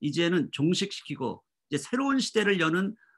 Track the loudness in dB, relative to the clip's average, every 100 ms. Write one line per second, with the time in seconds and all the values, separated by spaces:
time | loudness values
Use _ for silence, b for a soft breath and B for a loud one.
0 | -4 0 2 2 0 0 2 2 -2 -6
1 | -10 -6 -6 -6 _ _ -6 -6 -2 -2
2 | 0 0 0 0 2 2 2 2 0 -4
3 | b